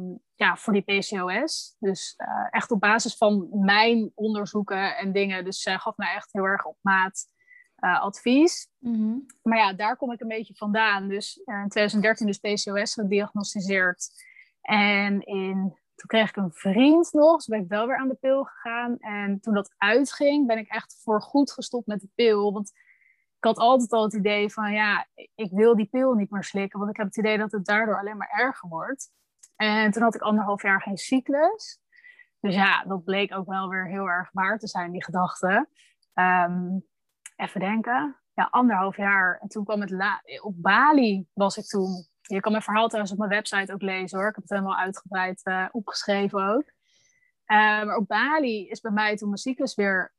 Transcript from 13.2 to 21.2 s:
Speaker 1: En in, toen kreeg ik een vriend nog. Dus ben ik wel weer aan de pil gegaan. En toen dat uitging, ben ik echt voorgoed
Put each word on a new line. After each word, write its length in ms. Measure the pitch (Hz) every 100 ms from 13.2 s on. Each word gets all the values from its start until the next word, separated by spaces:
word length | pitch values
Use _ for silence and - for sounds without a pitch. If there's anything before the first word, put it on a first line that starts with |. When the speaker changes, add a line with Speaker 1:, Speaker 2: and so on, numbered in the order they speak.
| 208 208 202 214 185 196 185 175 - - - - - _
Speaker 1:
En 600 | - 208 202 202 202 202
in, 580 | - 196 190 190 190 - _ -
toen 120 | -
kreeg 220 | 220 214
ik 60 | -
een 180 | 185
vriend 600 | - 196 196 277 330 330
nog. 220 | 302 302 330
Dus 100 | -
ben 140 | 220
ik 80 | 175
wel 200 | 208 233
weer 100 | 262
aan 100 | 269
de 80 | -
pil 280 | 262 269
gegaan. 540 | 269 - 233 233 240 240
En 420 | 220 208 202 196
toen 140 | -
dat 200 | 202 196 -
uitging, 680 | 202 240 277 - 285 294 254
ben 100 | 220
ik 100 | 214
echt 340 | 220 - -
voorgoed 480 | - 208